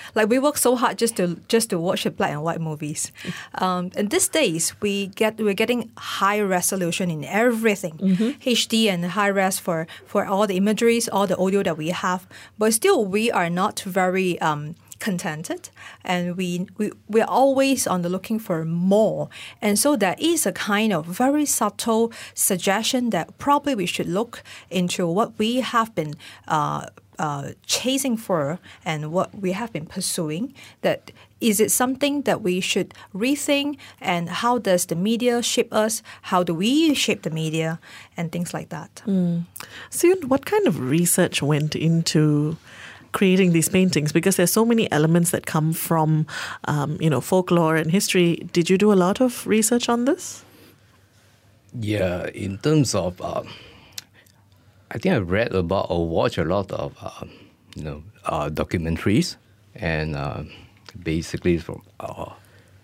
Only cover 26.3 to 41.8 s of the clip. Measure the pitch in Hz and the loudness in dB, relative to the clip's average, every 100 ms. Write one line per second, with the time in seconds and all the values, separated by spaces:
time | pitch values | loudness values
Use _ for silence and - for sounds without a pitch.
26.3 | - - 156 147 147 - - _ - 156 | -20 -4 -2 0 -4 -8 -18 _ -6 -4
27.3 | 143 139 - - - 247 269 269 226 - | -4 -8 -14 -6 -4 -2 -2 -2 -4 -2
28.3 | 175 139 175 - - 180 156 151 175 - | -2 -2 -4 -12 -12 -6 -6 -2 -2 -2
29.3 | 208 185 185 233 156 165 196 180 - 156 | -4 -6 -4 -6 -10 -10 -8 -6 -4 -4
30.3 | 160 262 - - - - - - - - | -4 -8 -10 -20 -4 -2 -2 -8 -20 -20
31.3 | _ 240 202 220 - 254 262 285 285 233 | _ 0 2 2 2 0 0 -2 0 -2
32.3 | 170 208 180 - 208 180 - - 190 247 | -2 -2 -2 -2 -2 -4 -10 -14 -4 -2
33.3 | 285 - 285 285 285 - - - 175 170 | -2 0 0 0 -6 -14 -10 -4 -4 -4
34.3 | 175 240 247 196 180 - 165 196 233 247 | -2 0 0 2 0 0 -2 0 0 2
35.3 | 240 233 - 226 214 220 220 - - - | 0 0 0 0 0 0 -2 -10 -18 0
36.3 | 185 180 165 214 285 330 269 - - 170 | 0 2 0 2 4 4 2 0 -2 -4
37.3 | 160 160 160 160 165 - - - - 165 | -4 -2 -2 -2 -4 -10 -20 -16 -8 -6
38.3 | 175 175 156 156 156 - - 220 190 175 | -4 -6 -8 -10 -12 -14 -10 -2 0 2
39.3 | 170 170 - - - - - 349 381 262 | -2 -6 -12 -18 -18 -12 2 2 2 2
40.3 | 262 - 427 359 151 127 160 175 - 170 | -2 2 2 2 0 0 2 2 2 2
41.3 | - 143 151 151 - | 2 0 2 0 0